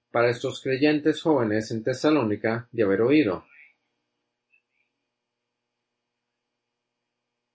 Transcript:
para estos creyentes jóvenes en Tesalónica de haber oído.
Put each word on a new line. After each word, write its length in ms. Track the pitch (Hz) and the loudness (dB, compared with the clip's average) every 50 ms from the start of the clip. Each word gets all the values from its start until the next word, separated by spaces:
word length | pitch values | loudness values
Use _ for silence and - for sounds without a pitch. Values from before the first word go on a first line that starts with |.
| _ _ | _ _
para 200 | - 120 120 123 | 0 0 2 2
estos 320 | 120 120 - 131 120 - | 0 -2 -6 -8 -8 -6
creyentes 580 | - 135 131 127 147 151 151 147 147 160 151 - | -4 -4 -2 2 2 2 2 2 0 -2 -2 0
jóvenes 500 | - 165 151 135 117 107 107 107 107 - | 0 0 2 2 2 0 -2 -2 -2 -4
en 140 | 113 113 110 | -8 -4 -4
Tesalónica 840 | 131 127 - - 147 156 147 120 107 104 101 - 113 113 120 120 _ | -4 -4 0 0 2 2 2 2 0 -2 -2 -2 -2 -2 -4 -8 _
de 120 | - 117 107 | -2 -2 0
haber 180 | 95 98 98 | 2 2 2
oído. 420 | 113 123 147 156 135 101 87 82 - _ - - - _ _ _ _ _ _ _ _ _ _ _ _ _ _ _ _ _ _ _ _ _ _ _ _ _ _ _ _ _ _ _ _ _ _ _ _ _ _ _ _ _ _ _ _ _ _ _ _ _ _ _ _ _ _ _ _ _ _ _ _ _ _ _ _ _ _ _ _ _ _ _ _ _ _ _ _ _ | 2 4 4 4 2 2 -2 -4 -8 _ -20 -20 -20 _ _ _ _ _ _ _ _ _ _ _ _ _ _ _ _ _ _ _ _ _ _ _ _ _ _ _ _ _ _ _ _ _ _ _ _ _ _ _ _ _ _ _ _ _ _ _ _ _ _ _ _ _ _ _ _ _ _ _ _ _ _ _ _ _ _ _ _ _ _ _ _ _ _ _ _ _